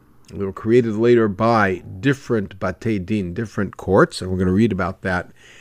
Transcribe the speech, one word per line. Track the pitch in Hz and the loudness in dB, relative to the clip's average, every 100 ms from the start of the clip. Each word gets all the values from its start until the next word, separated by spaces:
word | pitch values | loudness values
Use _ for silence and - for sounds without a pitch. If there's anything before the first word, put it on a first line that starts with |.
| _ _ - | _ _ -18
They | 92 | -10
were | 98 | -8
created | 95 110 120 120 | -6 2 2 2
later | 107 117 120 110 | 2 4 4 2
by | 95 113 117 98 90 - 98 | 0 2 2 2 -2 -8 -4
different | 131 135 - 117 98 98 | -2 -2 -2 -4 -4 -6
Batei | 95 90 110 104 | -8 -6 -4 -4
Din, | 87 107 90 | -2 -4 -4
different | 87 - - 95 - | -8 -8 -6 -6 -6
courts, | - 95 175 - | 2 4 4 0
and | 90 | -6
we're | 92 | -2
gonna | 92 | 2
read | 92 113 | 4 2
about | 95 90 95 | 0 -4 -6
that, | 95 90 85 - - - | -4 -4 -6 -14 -20 -20